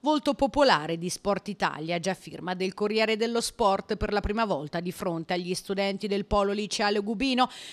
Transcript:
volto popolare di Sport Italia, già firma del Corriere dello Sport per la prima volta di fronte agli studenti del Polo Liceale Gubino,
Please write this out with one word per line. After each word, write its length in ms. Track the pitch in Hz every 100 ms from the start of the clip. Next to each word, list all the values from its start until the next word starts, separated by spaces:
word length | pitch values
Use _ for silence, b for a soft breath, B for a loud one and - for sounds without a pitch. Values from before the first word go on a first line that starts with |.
volto 340 | 262 302 -
popolare 640 | 269 277 269 269 170 156 165
di 120 | 175
Sport 360 | - 202 196 -
Italia, 540 | 202 175 - 160 175
già 140 | 170
firma 420 | 180 - 156 160 185
del 180 | 185
Corriere 420 | - 208 214 220 220
dello 240 | 233 233
Sport 540 | 233 - 214 196 -
per 180 | 208 208
la 60 | 202
prima 280 | 196 208 220
volta 340 | 180 151 170
di 100 | 175
fronte 440 | 175 190 165 165
agli 200 | 180 175
studenti 540 | 180 - 196 196 196 214
del 160 | 202
Polo 260 | 208 208 196
Liceale 480 | 208 208 - 208 208
Gubino, 500 | 202 220 269 247 247 B B